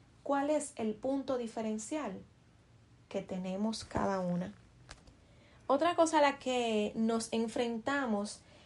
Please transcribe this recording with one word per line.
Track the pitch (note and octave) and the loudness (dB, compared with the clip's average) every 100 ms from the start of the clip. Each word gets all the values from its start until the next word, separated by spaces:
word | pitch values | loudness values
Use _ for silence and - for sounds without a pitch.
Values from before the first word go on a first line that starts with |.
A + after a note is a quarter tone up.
| - - | -20 -14
cuál | - C#4 C#4+ | -2 0 2
es | D4+ D4 - | 0 -2 -4
el | A3 | -4
punto | G#3+ C4 C#4 C4+ B3+ | -2 -2 -2 -2 -4
diferencial | A#3 A#3 A3 G#3+ - D4+ A#3+ F#3+ - - - - - - - - - | -4 -4 -4 -4 -4 -6 -6 -8 -14 -20 -20 -20 -20 -20 -20 -20 -8
que | G3+ | -8
tenemos | F#3 F#3+ F#3 F#3 G#3+ A3 | -6 -6 -4 -2 -2 -4
cada | - - G3+ G3 | -6 -2 0 0
una. | F3+ F3 F3+ - - - - - - - - - - - - | 0 -2 -4 -10 -20 -20 -20 -20 -20 -20 -20 -20 -20 -20 0
Otra | C#4 D#4+ | 4 4
cosa | F4 D#4+ D#4+ | 4 4 6
a | |
la | C#4+ C#4 | 6 4
que | C4 B3 A#3 G#3+ G#3 A3+ | -2 0 2 2 0 0
nos | A3+ A3+ A3 | 2 2 0
enfrentamos | A3+ A3+ A3+ A#3+ A3+ B3 C#4+ B3+ G#3 G#3 - - - | 0 0 0 0 0 0 0 2 0 -2 -8 -18 -20